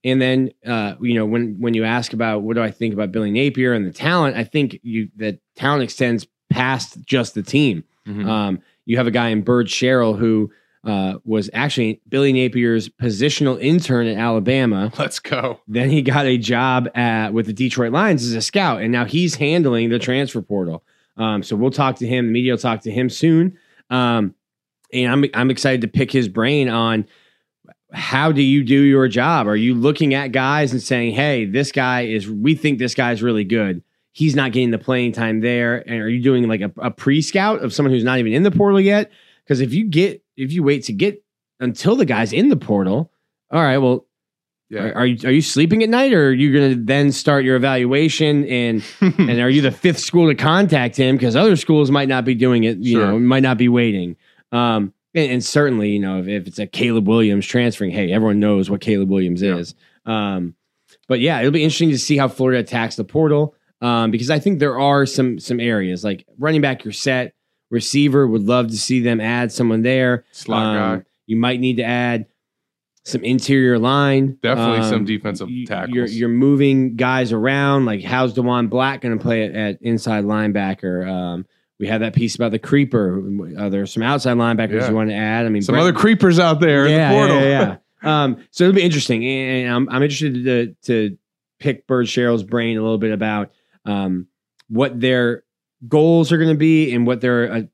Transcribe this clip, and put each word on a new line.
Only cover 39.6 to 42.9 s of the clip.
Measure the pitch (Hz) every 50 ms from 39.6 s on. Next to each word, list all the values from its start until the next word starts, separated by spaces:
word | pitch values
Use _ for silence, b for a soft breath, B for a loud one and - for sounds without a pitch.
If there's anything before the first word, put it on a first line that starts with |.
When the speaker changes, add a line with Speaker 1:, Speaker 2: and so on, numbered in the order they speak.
Speaker 1:
if | 135 117 123
you | 185 226
get, | 208 147 156 190 196 - - _ _ _
if | - 131 135
you | 160 180
wait | 151 139 143 135 -
to | -
get | 107 98 180 208 208 208 _ _ _ _ _ _ _ -
until | 127 123 113 - - 185 226
the | 269 202
guy's | 143 120 107 113 104
in | 139 156 226 285
the | 247
portal, | 147 - - 104 101 95 92